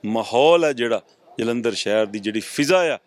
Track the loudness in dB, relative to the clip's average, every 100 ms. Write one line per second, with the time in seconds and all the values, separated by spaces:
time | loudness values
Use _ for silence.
0 | -4 -4 0 4 6 6 4 0 -2 -2
1 | _ _ _ -6 -4 -2 -2 -4 -2 0
2 | 0 -4 -6 -6 -8 -4 2 2 2 -4